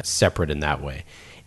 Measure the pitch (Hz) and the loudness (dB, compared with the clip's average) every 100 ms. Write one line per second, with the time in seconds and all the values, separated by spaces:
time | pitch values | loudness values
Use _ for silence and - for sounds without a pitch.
0 | - - 95 - 80 73 76 69 69 67 | -4 2 4 4 -2 0 0 -2 -4 -10
1 | - - - - | -12 -20 -20 -20